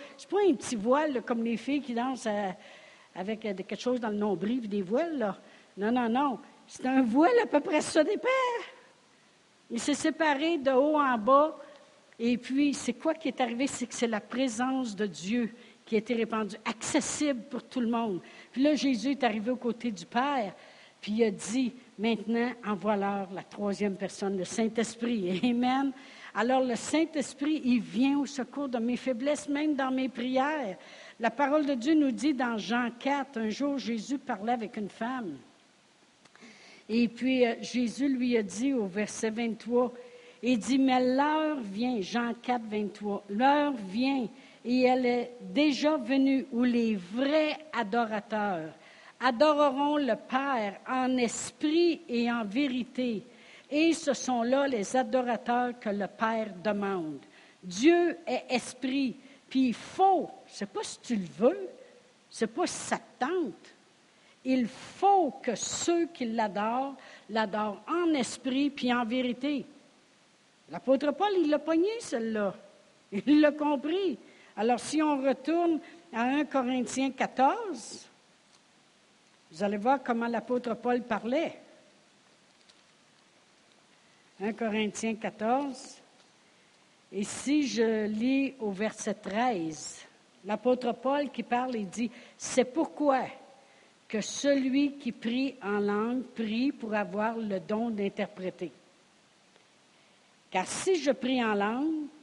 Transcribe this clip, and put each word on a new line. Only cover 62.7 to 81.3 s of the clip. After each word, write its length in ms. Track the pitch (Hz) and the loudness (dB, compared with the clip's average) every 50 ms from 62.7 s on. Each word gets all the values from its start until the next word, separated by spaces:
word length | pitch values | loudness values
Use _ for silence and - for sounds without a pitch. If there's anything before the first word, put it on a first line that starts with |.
| - - | -2 -6
ça 200 | - - 220 185 | -4 -4 -4 -4
te 280 | - - - - 247 | -4 -14 -6 -4 -4
tente, 480 | 269 359 381 330 220 160 - - - - _ _ _ _ _ _ _ _ _ _ _ _ _ _ | -2 0 -2 -2 -4 -6 -12 -18 -20 -20 _ _ _ _ _ _ _ _ _ _ _ _ _ _
il 240 | 254 262 254 240 202 | 0 2 2 2 0
faut 640 | - - - - - - - 392 403 381 339 269 - - | -4 -10 -18 -18 -6 2 4 6 6 6 6 2 0 -2
que 140 | - - 226 | -4 -4 -2
ceux 500 | - - - - - - - 339 339 339 294 - | -2 -4 -6 -4 -2 0 2 2 2 2 0 -2
qui 120 | - 254 | -6 -6
l'adorent, 680 | 226 220 233 220 208 175 202 208 220 233 254 269 277 269 - - - - - - - | -4 0 0 0 0 0 -2 -2 0 0 -2 -2 -4 -6 -12 -18 -20 -20 -20 -16 -6
l'adorent 500 | 208 220 220 208 220 214 214 214 202 - - - | -2 -2 -2 0 -2 -2 -2 -2 -4 -8 -6 -4
en 240 | 302 339 359 330 311 | 0 2 2 2 2
esprit 560 | 285 226 - - - - 262 254 269 285 285 | 2 0 -2 -4 -6 -4 -2 0 0 0 0
puis 240 | 277 - - 247 240 | -2 -2 0 0 2
en 120 | 240 247 | 0 0
vérité. 600 | 220 240 254 254 247 240 240 - 285 294 269 185 - - - - - _ _ _ _ _ _ _ _ _ _ _ _ _ _ _ - | 0 -2 -2 0 -2 -4 -4 -4 -4 -4 -4 -6 -10 -16 -20 -20 -20 _ _ _ _ _ _ _ _ _ _ _ _ _ _ _ -14
L'apôtre 400 | 160 175 - 240 269 269 277 294 | -14 -8 2 4 4 4 4 0
Paul, 200 | 277 - 381 415 403 370 | 0 2 0 2 2 2
il 120 | 330 294 | 2 2
l'a 100 | 302 294 | 2 0
pogné, 300 | 302 311 320 330 349 403 440 466 | 2 2 2 2 2 2 0 -4
celle-là. 540 | 480 - 294 240 226 226 220 214 208 196 170 - - - - - _ _ _ _ _ _ | -6 -4 -4 -4 -2 -2 -2 0 -2 -2 -2 -6 -16 -20 -20 -20 _ _ _ _ _ _
Il 280 | - 202 - 240 302 302 | -6 -4 4 6 8 8
l'a 120 | 302 294 | 8 6
compris. 680 | 285 302 302 294 302 269 233 302 330 381 403 359 247 - - - - - - - - - | 4 4 0 0 0 0 0 -2 -2 0 0 0 -2 -4 -10 -20 -20 -20 -20 -18 -6 -2
Alors, 220 | 208 233 247 220 | 2 2 2 2
si 220 | - - - 302 | 0 -2 0 2
on 200 | 311 302 294 277 | 2 2 2 2
retourne 580 | 262 269 254 262 - - 320 339 349 339 330 294 - - - - - - | 2 0 0 0 0 0 0 2 2 2 0 0 -4 -10 -20 -20 -20 -10
à 120 | - 226 233 | -4 -2 0
un 220 | 254 269 294 302 | 0 2 0 0
Corinthiens 640 | 294 - 269 254 240 262 254 240 - - 254 269 269 | 0 0 0 0 2 0 -2 -2 -2 -2 -2 -2 -2
quatorze, 960 | 262 - 226 - - - 254 277 349 440 466 403 320 233 208 - - - - - _ _ _ _ _ _ _ _ _ _ _ _ _ _ _ _ _ _ _ _ _ _ _ _ _ _ _ _ | 0 -2 -4 -2 2 4 4 4 4 2 -4 -6 -8 -8 -10 -14 -16 -16 -18 -20 _ _ _ _ _ _ _ _ _ _ _ _ _ _ _ _ _ _ _ _ _ _ _ _ _ _ _ _
vous 120 | 170 160 202 | -8 -4 -2
allez 140 | 202 208 208 | -2 -2 0
voir 240 | 202 247 277 269 269 | 2 2 2 2 0
comment 240 | - 240 233 233 233 | -2 -2 -2 0 -2
l'apôtre 460 | 233 220 220 - 254 247 247 247 220 | -2 -4 -2 -2 -2 -2 -2 -4 -6
Paul 280 | - - 240 247 247 240 | -4 -2 0 0 0 0
parlait. 560 | 240 220 196 214 220 | -2 -4 -4 -2 -2